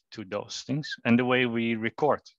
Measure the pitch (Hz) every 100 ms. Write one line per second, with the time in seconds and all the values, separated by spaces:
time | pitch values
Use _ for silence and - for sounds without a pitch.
0 | _ - 95 101 - - - 143 - -
1 | 120 117 123 127 123 117 117 113 113 -
2 | 147 104 -